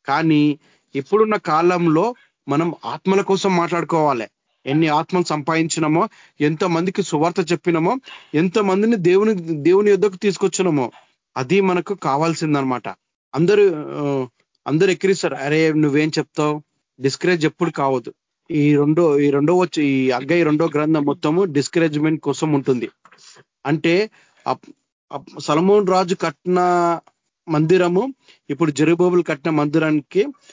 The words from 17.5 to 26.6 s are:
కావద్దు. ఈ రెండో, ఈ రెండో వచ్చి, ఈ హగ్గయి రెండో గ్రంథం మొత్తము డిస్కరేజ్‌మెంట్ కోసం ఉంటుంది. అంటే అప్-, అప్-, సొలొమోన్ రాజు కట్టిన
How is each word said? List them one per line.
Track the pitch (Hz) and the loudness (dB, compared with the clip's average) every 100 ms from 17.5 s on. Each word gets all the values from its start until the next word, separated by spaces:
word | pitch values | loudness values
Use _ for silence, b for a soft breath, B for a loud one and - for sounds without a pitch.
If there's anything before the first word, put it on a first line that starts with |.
| - 170 | -2 -4
కావద్దు. | 151 139 131 117 - _ _ - | -2 -2 -2 -6 -16 _ _ -6
ఈ | 151 147 147 | 0 2 2
రెండో, | 143 156 170 143 | 2 2 2 2
ఈ | 143 | 2
రెండో | 143 151 180 | 2 2 2
వచ్చి, | 180 160 | 0 0
ఈ | 143 135 131 | -2 0 0
హగ్గయి | 127 135 170 | -2 0 0
రెండో | 160 151 165 | 2 0 0
గ్రంథం | 147 151 160 | -2 0 0
మొత్తము | 143 143 156 170 | 0 -2 -2 0
డిస్కరేజ్‌మెంట్ | 196 147 135 170 165 147 156 156 | 0 -2 -2 0 0 0 -2 -2
కోసం | 147 135 160 | -4 -4 -2
ఉంటుంది. | 147 135 123 110 - _ B B B _ _ 135 | 0 0 -2 -4 -12 _ B B B _ _ -4
అంటే | 160 165 175 214 b b b - | -2 0 0 -2 b b b -8
అప్-, | 131 - - _ _ _ | -8 -10 -20 _ _ _
అప్-, | 143 - 175 | -16 -16 -10
సొలొమోన్ | 151 151 190 208 190 | -2 0 4 4 4
రాజు | 185 185 | 2 0
కట్టిన | 185 165 - 180 180 | -2 -4 -6 -2 0